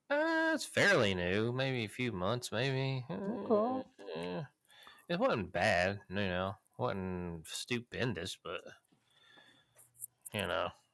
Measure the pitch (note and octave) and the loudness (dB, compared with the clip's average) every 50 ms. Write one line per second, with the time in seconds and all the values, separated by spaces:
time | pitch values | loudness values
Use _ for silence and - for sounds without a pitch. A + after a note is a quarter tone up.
0 | _ - C#4+ D4 D#4 E4 E4 D#4+ D#4+ D#4+ D#4+ C#4 - - - - C#3 G3+ G3 D3 | _ 0 2 2 4 4 2 2 2 2 2 0 -2 -2 0 4 4 6 6 6
1 | A2+ G2+ F#2+ F2+ F2 F2+ F#2 G#2 A2 A#2+ A#2+ B2+ C3+ C3+ C3 B2 A2 G2+ - - | 6 4 4 2 2 2 2 2 2 2 0 0 0 0 0 -2 -2 -4 -2 -2
2 | B2+ A#2+ G#2 F2+ F2+ G2 A#2+ B2 - - - G#2+ B2+ C#3 C3 C3 C3+ C3+ C3+ C3 | -2 -2 -2 0 0 0 0 0 -2 -4 -2 0 0 0 0 0 0 -2 -2 -4
3 | B2 - F3 G3 G3 G3 A#3 D4+ D4+ C#4+ A3+ G#3 A3 B3 C4 C4 C4 - _ - | -6 -6 -6 -6 -4 -4 -4 -4 0 2 2 4 4 2 0 -2 -6 -8 _ -16
4 | G3+ G3 E3 D#3+ E3+ F3+ F3+ E3+ D3 - _ _ _ _ - - - - - - | -12 -10 -8 -6 -6 -6 -6 -6 -6 -8 _ _ _ _ -20 -20 -20 -20 -20 -14
5 | - - E3+ F3 B3 C4+ F3+ A#2+ F#2 F2 - F2 F#2 A2 G2 F2 F2+ F#2+ G2+ G#2 | -6 -4 -2 0 2 2 2 0 -2 -2 0 2 4 4 6 6 4 4 2 -2
6 | - - F2+ G2+ G#2 F#2 F2+ F2+ F#2 G2 G#2 - _ _ _ - B2 B2 G2+ G2 | -6 -6 -2 -2 0 0 0 0 0 -2 -2 -6 _ _ _ -4 -2 -2 -2 -2
7 | F#2 F#2 F2+ F2+ F2+ F2 E2+ E2 E2 - - - - - B2 A#2 A#2 - - F2+ | -2 -4 -4 -4 -4 -6 -6 -8 -10 -10 -10 -10 -6 -4 -4 -4 -4 -6 -4 -2
8 | A2 C3 G2+ E2 F2 F#2+ - - - E2 F2+ - - - - - _ _ _ _ | -2 -2 -2 -2 -6 -8 -8 -10 -10 -8 -8 -8 -10 -12 -20 -20 _ _ _ _
9 | _ _ _ _ _ - - - - - - _ _ _ _ - - - _ - | _ _ _ _ _ -20 -20 -20 -20 -20 -20 _ _ _ _ -20 -20 -20 _ -10
10 | - - _ _ - - - G#2 F#2+ F2+ E2+ E2+ F2 F2+ - - _ _ | -10 -10 _ _ -12 -6 -2 -2 0 0 0 0 0 -2 -4 -8 _ _